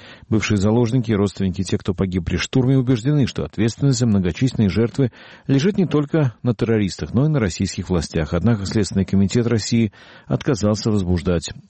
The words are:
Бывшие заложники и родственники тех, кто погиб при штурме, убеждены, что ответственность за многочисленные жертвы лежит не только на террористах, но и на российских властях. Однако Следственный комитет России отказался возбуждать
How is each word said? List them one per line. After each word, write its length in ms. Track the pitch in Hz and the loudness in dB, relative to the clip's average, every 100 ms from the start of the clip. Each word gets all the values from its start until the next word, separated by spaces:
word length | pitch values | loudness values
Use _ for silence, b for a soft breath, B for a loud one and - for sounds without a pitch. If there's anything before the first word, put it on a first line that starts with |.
| B B B | B B B
Бывшие 280 | 110 - 104 | -2 0 0
заложники 560 | 101 117 117 131 113 | 2 2 2 0 0
и 20 | |
родственники 480 | 104 101 - 98 90 | 0 0 0 -2 -2
тех, 160 | 92 104 | -2 -4
кто 160 | - | -2
погиб 300 | 90 98 90 | -2 -2 -2
при 140 | 80 87 | -2 -4
штурме, 380 | - 135 127 135 | 0 0 2 2
убеждены, 520 | 123 123 123 147 120 | 2 0 0 0 0
что 160 | - | -2
ответственность 560 | 76 - 113 - 139 120 | -6 -2 -2 0 0 2
за 80 | 123 | 2
многочисленные 600 | 101 90 85 131 - 104 | 2 2 0 0 2 2
жертвы 440 | 87 113 - 127 - B B B | 2 0 0 -2 -4 B B B
лежит 320 | 135 175 208 | 0 2 0
не 80 | 180 | 0
только 480 | 147 143 160 135 - | 0 0 0 0 0
на 120 | 123 110 | -4 -2
террористах, 580 | 110 110 98 - 78 | 0 2 0 -4 -4
но 120 | 101 151 | 0 2
и 20 | |
на 100 | 151 | 2
российских 500 | 101 - 98 - 90 | 0 -2 -4 -4 -2
властях. 460 | 90 - 85 78 | -2 -2 -4 -2
Однако 320 | 87 104 113 98 | 0 0 0 0
Следственный 380 | 110 98 98 | -2 0 -2
комитет 420 | 92 98 98 123 117 | 0 2 2 2 0
России 460 | 117 - 117 110 - B B B | 0 0 0 0 -4 B B B
отказался 640 | 131 - 143 104 107 117 | -4 -2 0 0 0 0
возбуждать 600 | 107 87 90 82 85 - - | 0 0 0 0 -2 -4 -12